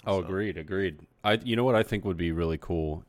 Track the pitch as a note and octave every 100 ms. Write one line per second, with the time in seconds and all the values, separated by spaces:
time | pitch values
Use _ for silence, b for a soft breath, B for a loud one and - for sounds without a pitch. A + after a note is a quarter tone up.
0 | - G2 F2+ F#2+ G#2 E2 D#2 F#2+ F#2+ D2
1 | - _ G#2+ A2 A#2+ A#2 B2+ A2 A2 G#2+
2 | G2 E2+ E2+ E2 E2 D#2+ - E2+ D#2 D#2